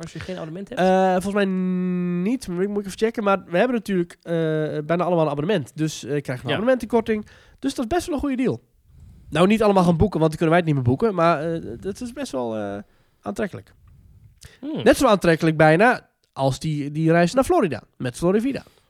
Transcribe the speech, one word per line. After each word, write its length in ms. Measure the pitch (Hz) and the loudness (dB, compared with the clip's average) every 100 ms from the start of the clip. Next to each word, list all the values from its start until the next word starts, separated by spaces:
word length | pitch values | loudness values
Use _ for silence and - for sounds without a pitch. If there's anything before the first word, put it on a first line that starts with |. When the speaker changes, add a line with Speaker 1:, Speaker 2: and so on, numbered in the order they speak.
Speaker 1:
als 100 | 165 | -14
je 80 | 165 | -12
geen 140 | - 180 | -10 -10
abonnement 320 | 160 170 - | -10 -12 -8
hebt? 120 | - | 0
Speaker 2:
Eh, 300 | 185 190 190 | 2 4 4
volgens 220 | 185 190 | 2 0
mij 100 | 202 | 0
niet, 1040 | 196 185 185 180 180 180 180 175 185 262 - | 0 0 -2 -2 -2 -2 -2 -2 -2 -4 -4
maar 140 | 175 | -4
ik 60 | 202 | -4
moet 180 | 208 202 | -4 -6
even 120 | - | -2
checken. 240 | 220 233 | -2 0
Maar 200 | 202 196 175 | 0 0 0
we 120 | 175 | 0
hebben 180 | 247 233 | 2 0
natuurlijk, 400 | - 185 175 - | -2 -2 -2 -8
eh, 100 | - 170 160 156 151 151 147 | -4 -2 0 -2 -2 -4 -2
bijna 180 | 170 | 0
allemaal 200 | 165 170 | 2 2
een 60 | 156 | 2
abonnement. 420 | 143 165 196 123 | 0 -2 -2 -2
Dus, 300 | - 156 - | -4 -6 -6
eh, 40 | - | -6
krijg 160 | 147 139 | -6 -6
je 60 | |
een 60 | 127 | -6
Speaker 1:
Ja. 20 | 131 | -4
Speaker 2:
abonnementenkorting. 720 | 143 233 254 220 233 226 214 - - _ _ | -2 0 0 0 -2 0 -4 -6 -20 _ _
Dus 160 | 269 | -6
dat 100 | - | -4
is 60 | 226 349 | -2 -2
best 100 | 359 | -2
wel 80 | |
een 60 | 277 | -4
goede 160 | 285 254 | -2 -2
deal. 240 | 240 113 _ _ _ - - - - | -2 -4 _ _ _ -20 -20 -20 -4
Nou, 160 | 151 190 | 2 4
niet 160 | 220 | 4
allemaal 220 | 214 196 | 4 4
gaan 120 | 175 165 | 4 4
boeken, 220 | 202 160 | 2 2
want 100 | 156 | 0
dan 80 | 156 | 2
kunnen 80 | 160 170 | 2 2
wij 20 | |
het 80 | 160 | 2
niet 80 | |
meer 100 | 139 123 135 | 0 2 2
boeken. 180 | 226 | 0
Maar, 380 | 180 165 151 165 | 2 2 2 -2
eh, 100 | 165 95 117 | -6 -8 -10
dat 200 | 190 202 | -10 -10
is 120 | 240 | -12
best 200 | 269 269 | -10 -8
wel, 240 | 262 233 214 | -6 -4 -4
eh, 220 | 202 202 - _ _ _ | -6 -8 -12 _ _ _
aantrekkelijk. 540 | 202 208 208 101 - _ - - - - - _ - - | -10 -6 -6 -8 -18 _ -20 -20 -20 -20 -20 _ -20 -14
Speaker 1:
Hmm. 220 | 285 302 | -10 0
Speaker 2:
Net 120 | 226 - | 2 4
zo 100 | 262 | 4
aantrekkelijk 500 | 196 170 160 165 156 | 4 2 2 2 4
bijna 540 | 156 165 240 226 - _ _ | 6 6 4 2 -6 _ _
als 260 | - 135 131 | -4 -2 -2
die, 320 | 160 147 143 | -4 -6 -4
die 200 | 151 160 | -2 2
reis 240 | 170 175 | 4 4
naar 100 | 254 | 2
Florida. 380 | 262 349 190 123 - - | 2 2 0 -4 -12 -10
Met 200 | 127 - | -8 -2
Florivida. 460 | 170 208 262 254 - _ | 0 0 -2 -6 -12 _